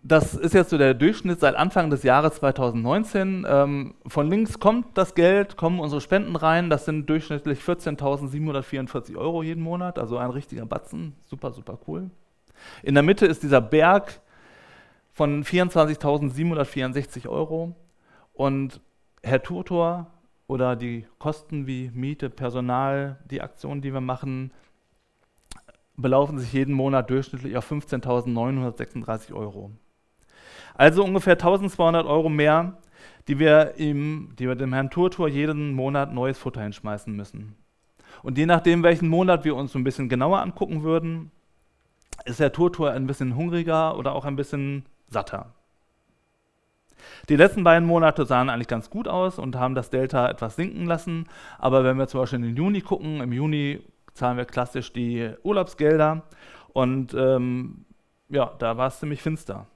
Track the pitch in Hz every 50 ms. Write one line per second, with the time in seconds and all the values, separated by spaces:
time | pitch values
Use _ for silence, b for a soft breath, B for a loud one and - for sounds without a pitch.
0 | _ - 160 156 - - - - - 165 - 190 170 - 170 147 143 135 131 117
1 | 143 175 214 - - 185 175 170 - 139 - - 156 190 - 196 170 156 147 135
2 | - 131 123 139 151 156 151 - - 139 131 - 131 123 113 117 113 120 147 202
3 | 220 214 - 202 190 190 190 185 180 - 139 139 143 143 143 143 135 - - _
4 | _ 123 - 156 147 156 180 208 220 208 - - - 202 220 240 240 - - 196
5 | 190 - - - - 175 190 202 302 302 - - 170 165 180 180 156 151 143 147
6 | 135 - 185 202 208 - 170 160 160 160 160 170 175 170 156 143 - - 156 156
7 | 143 135 156 160 156 - 151 143 - 151 143 143 - - 175 170 - 165 147 139
8 | 143 139 143 143 147 131 135 147 156 156 143 139 131 - - 135 131 120 - 131
9 | 117 - - - 127 156 170 165 160 160 165 165 165 165 170 180 180 180 175 -
10 | 120 110 120 120 123 123 123 139 143 - - - 113 - - - - - - 156
11 | 170 156 139 _ _ _ - 135 - 131 113 - - - - - - - 156 170
12 | 190 185 - _ _ _ _ _ _ B B B B B B B B - 139 143
13 | 143 160 202 202 214 170 160 - - 147 139 131 117 107 - 156 156 170 190 202
14 | 196 - - - b b b b b b b b b b b b b b b b
15 | b b _ - 156 147 143 147 147 - - 180 180 180 - 170 156 151 151 -
16 | - 147 147 147 147 139 123 139 160 170 165 151 139 - - 139 131 131 127 143
17 | 135 - - 123 - 123 - 147 160 156 160 165 170 175 170 _ - b b b
18 | b b b b b b _ - 135 139 135 139 139 131 - - _ _ _ _
19 | _ _ _ _ - 117 131 131 - - 180 180 185 - 180 170 170 165 170 180
20 | 170 - - _ _ _ _ _ _ _ 135 123 127 127 123 117 120 120 117 117
21 | 107 _ _ _ - 151 151 151 - - 156 147 139 131 131 127 127 123 117 127
22 | 127 139 147 147 - 131 - - 131 123 120 127 123 123 123 127 135 139 139 139
23 | 139 139 135 135 - - 135 - - - _ - - 143 143 143 135 139 131 135
24 | 131 127 127 - - 135 131 131 131 135 b b b b b _ _ _ _ _
25 | _ _ _ _ _ _ _ _ _ _ - - _ - _ _ _ _ _ -
26 | 123 127 127 135 143 143 151 135 123 113 123 131 135 135 143 135 135 139 139 131
27 | 120 113 127 135 131 - - 127 123 - 104 123 117 - 156 147 143 - - 127
28 | 120 127 123 123 117 127 120 117 117 127 135 135 127 123 113 - 120 - - 123
29 | 110 - 110 107 - - - 110 107 104 98 101 98 98 107 110 _ _ _ _
30 | _ _ _ _ B B B B B B B B B B B - 135 156 160 185
31 | 202 185 190 190 - 190 175 170 - 170 190 196 196 190 - - 175 165 170 165
32 | 160 - 147 160 156 160 151 147 147 151 151 160 170 180 185 - b b b b
33 | b b b b b - 143 135 156 156 151 156 156 139 - - 156 151 147 143
34 | 143 151 156 156 - - - - 127 127 127 120 135 131 127 135 135 131 - 175
35 | 180 185 180 - 175 151 139 143 147 151 156 147 151 147 139 131 131 135 143 143
36 | 139 - 117 123 127 135 131 - - 131 - 123 107 104 104 - - 107 104 104
37 | - - 107 101 101 - - 104 104 110 104 _ _ _ _ _ _ _ _ B
38 | B B B B B - 135 135 156 165 175 165 165 170 170 170 170 170 170 160
39 | 170 165 160 170 185 185 175 160 143 156 147 123 143 131 - 135 127 135 131 -
40 | 135 120 127 123 131 156 190 196 - 180 - - 202 - 165 156 151 160 160 165
41 | 165 165 165 165 156 156 _ _ _ _ _ _ _ _ _ _ _ _ _ _
42 | _ _ - - - 123 120 - 151 139 - - 175 180 175 - 160 143 120 135
43 | 135 131 139 - 135 127 120 131 165 175 170 170 165 165 160 160 160 160 - -
44 | 120 135 131 139 139 147 139 135 143 - - 143 139 139 139 139 135 - _ _
45 | _ _ - 110 98 - - 98 104 113 _ _ _ _ _ _ _ _ _ _
46 | _ _ _ _ _ _ _ _ _ _ _ _ _ _ _ _ _ _ B B
47 | B B B B B - 151 143 170 202 - 208 180 170 165 170 170 170 170 170
48 | 165 156 151 - 143 113 131 123 127 131 120 117 120 - 123 113 110 - - 208
49 | 233 208 165 180 185 185 180 - - 131 120 127 127 127 131 131 120 - - 127
50 | 131 131 - 131 123 127 - - 117 110 - - 170 196 - - 175 170 170 160
51 | - - 165 165 165 B B B B B B B - 131 127 135 131 127 131 131
52 | 135 127 - 131 127 - 139 123 120 117 117 127 160 196 208 196 - - 202 196
53 | - 156 156 151 123 123 120 123 143 156 151 147 143 143 143 - - - _ _
54 | _ - _ - 127 123 123 120 123 120 - 131 123 120 - 127 120 - - 120
55 | 120 117 120 117 117 110 110 - _ 185 208 196 180 - - - 151 151 160 156
56 | 151 151 160 160 - - B B B B B B B B _ 131 127 127 131 135
57 | 131 120 - 123 131 131 131 127 123 127 123 127 127 - - - - _ - _
58 | _ _ _ _ _ _ 143 143 123 - - - 120 113 113 117 127 131 127 -
59 | - 151 147 135 - 165 160 151 - - 98 101 101 _ _